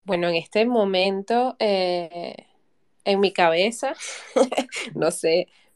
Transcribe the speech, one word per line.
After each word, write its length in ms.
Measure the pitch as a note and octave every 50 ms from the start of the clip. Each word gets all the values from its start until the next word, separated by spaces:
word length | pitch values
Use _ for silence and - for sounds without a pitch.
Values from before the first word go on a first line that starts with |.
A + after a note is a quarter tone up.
| _
Bueno, 240 | G3 F#3+ F3 F3 F3
en 80 | E3+
este 280 | E3 D#3+ - - G#3+ A3+
momento, 920 | B3 B3 A#3 G3+ G3 F#3+ F#3 F#3 G3 F#3+ F#3+ G3 - A3+ A#3+ B3+ C4 B3+ -
eh, 880 | A3+ G#3+ G3 F#3+ F#3 F3+ F3+ F3 F3 D#3+ F3 F3 E3+ - - - - _ _ _ _ _ _ _ _ _ _ _ -
en 160 | G3 G3 G3
mi 120 | G3+ F#3 -
cabeza, 600 | - F3+ E3 E3 E3+ F#3+ A3+ A#3 - - C4+ E4 - - - - - - - -
<laughs> 600 | B3+ C4 C4 - - - - - - - - D3+
no 160 | E3 D3+ D#3+
sé, 380 | F3+ - - E3 D#3+ F3+ F3 - _ _ _ _ _